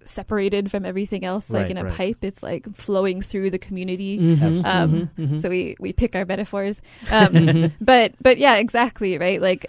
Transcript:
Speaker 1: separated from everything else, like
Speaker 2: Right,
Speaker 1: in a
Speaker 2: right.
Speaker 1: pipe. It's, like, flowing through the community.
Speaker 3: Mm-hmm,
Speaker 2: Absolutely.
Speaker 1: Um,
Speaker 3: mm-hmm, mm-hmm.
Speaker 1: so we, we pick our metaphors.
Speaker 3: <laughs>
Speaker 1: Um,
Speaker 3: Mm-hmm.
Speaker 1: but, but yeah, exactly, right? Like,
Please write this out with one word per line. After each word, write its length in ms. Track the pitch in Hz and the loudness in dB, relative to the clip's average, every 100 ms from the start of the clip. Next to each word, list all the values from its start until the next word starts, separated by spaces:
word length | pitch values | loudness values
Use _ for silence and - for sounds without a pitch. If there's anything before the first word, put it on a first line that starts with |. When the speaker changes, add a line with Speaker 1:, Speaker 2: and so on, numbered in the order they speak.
Speaker 1:
separated 640 | - - 190 214 196 202 202 | -14 -12 -4 -2 0 -2 -4
from 160 | 202 | -6
everything 400 | 185 185 202 196 | -6 -6 -6 -6
else, 240 | 185 196 - | -6 -8 -4
like 140 | 226 | -4
Speaker 2:
Right, 80 | 190 | -4
Speaker 1:
in 60 | 180 | -6
a 80 | |
Speaker 2:
right. 100 | 185 | -8
Speaker 1:
pipe. 300 | - 190 226 | -6 -6 -6
It's, 180 | 196 - | -10 -10
like, 320 | - 170 220 | -10 -10 -10
flowing 480 | - - 196 196 185 | -12 -4 0 0 -2
through 280 | 196 202 190 | -6 -4 -4
the 80 | 185 | -4
community. 600 | - 185 185 185 196 202 | -8 -10 -8 -6 -6 0
Speaker 3:
Mm-hmm, 140 | 170 160 160 165 175 | 4 4 2 0 0
Speaker 2:
Absolutely. 40 | |
Speaker 1:
Um, 200 | 185 160 | 2 2
Speaker 3:
mm-hmm, 300 | 160 170 - | 0 -2 -4
mm-hmm. 160 | 151 151 | -4 -2
Speaker 1:
so 100 | 175 | -2
we, 280 | 180 170 - | -4 -4 -8
we 140 | 185 | -6
pick 240 | - 233 190 | -2 -2 -2
our 80 | |
metaphors. 580 | 185 190 208 202 196 208 - - | -4 -4 -6 -6 -6 -8 -14 -14
Speaker 3:
<laughs> 140 | - | 0
Speaker 1:
Um, 160 | 214 196 | 4 6
Speaker 3:
Mm-hmm. 500 | 165 160 160 165 - | 6 6 4 2 0
Speaker 1:
but, 300 | 220 254 220 - | 4 4 4 2
but 180 | 254 247 | 4 6
yeah, 180 | 277 214 | 4 4
exactly, 600 | 226 233 240 - 202 156 | 2 0 -2 -2 -4 -2
right? 240 | 180 196 | -2 0
Like, 260 | 185 185 | 0 -2